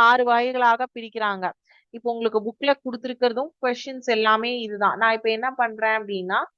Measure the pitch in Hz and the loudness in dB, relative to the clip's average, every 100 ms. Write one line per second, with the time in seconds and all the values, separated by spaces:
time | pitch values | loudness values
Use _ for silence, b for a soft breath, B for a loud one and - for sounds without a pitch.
0 | 233 247 247 233 247 254 240 233 254 240 | 6 6 4 2 2 2 2 2 -2 -8
1 | 226 220 214 196 185 - _ b b 233 | -12 -4 -4 -2 -6 -8 _ b b -8
2 | 240 233 226 220 208 214 277 277 262 233 | -6 -2 0 -2 -4 -4 -2 -2 -4 -8
3 | 247 247 247 226 302 _ 254 247 277 262 | -8 -2 -2 0 -6 _ -4 -4 -8 -8
4 | 254 220 220 220 240 247 220 208 196 170 | -2 2 4 2 0 -6 -6 0 0 2
5 | 226 226 226 220 254 262 233 214 220 220 | 0 2 0 -2 -2 -2 -2 -2 -2 -2
6 | 202 196 185 208 330 | -4 -6 -4 -4 -4